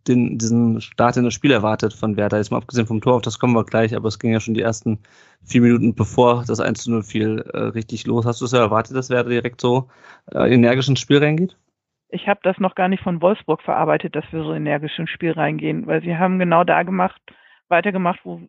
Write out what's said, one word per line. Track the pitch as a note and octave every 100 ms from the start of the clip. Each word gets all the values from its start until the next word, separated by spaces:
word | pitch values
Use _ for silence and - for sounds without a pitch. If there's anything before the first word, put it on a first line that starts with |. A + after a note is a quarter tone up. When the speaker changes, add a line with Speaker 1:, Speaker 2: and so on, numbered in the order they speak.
| -
Speaker 1:
den, | B2 A#2+ A#2
diesen | A2+ A#2 A#2 A2
Start | - - A#2+ A#2+
in |
das | A#2+
Spiel | A2 C#3+
erwartet | B2 G#2+ A2 A2
von | - A2 G2+
Werder? | G#2 G#2
Jetzt | G2+
mal | A#2+
abgesehen | A#2 B2 A2
vom | A2
Tor, | A#2 B2
auf |
das | A2+ -
kommen | B2
wir | A#2 G#2
gleich, | A2+ A2+
aber | A2 G#2+
es | -
ging | A#2
ja | A2+
schon | A2
die | A2
ersten | G#2 A2 - G#2+ - _ _ _
vier | - B2
Minuten, | A#2+ A#2+ A#2+
bevor | - G#2+ - B2 A#2+ A2+
das | A2
eins | - A2
zu | -
null | A#2
fiel, | G2+ A2 G#2+ A2 -
äh, | -
richtig | A2+ A2 A2 A2 B2
los. | A#2
Hast | A#2+ A#2
du | B2+
es |
ja | B2+
erwartet, | A2 G#2+ A2+ C3
dass | B2+
Werder | B2 A#2+
direkt | A#2+ A#2+ B2
so, | B2 B2 B2+ _ - - -
äh, | - -
energisch | B2 A#2+ C3 C3
ins | C3
Spiel | - C#3+
reingeht? | D3+ D#3 F#3 - _ _ _ _ _
Speaker 2:
Ich | F#3 -
hab | G3+
das | F3+ F#3
noch | F#3
gar | - F#3
nicht | F#3+
von | - E3+
Wolfsburg | F3 G#3+ - D#3
verarbeitet, | - - D#3+ D#3 E3 D3+
dass | -
wir | D#3+
so | D#3
energisch | D#3+ D3+ C#3+ D3+ -
ins | E3
Spiel | - E3+
reingehen, | E3 D3+ D#3 D#3 D#3+ -
weil | D#3+
sie | E3+ E3
haben | F#3 F#3
genau | F3 E3
da | E3+ D#3+
gemacht, | F3 F#3+ F#3 - - _ _ _ _
weitergemacht, | F3 F#3 F#3+ F3 F3+
wo, | F#3 E3+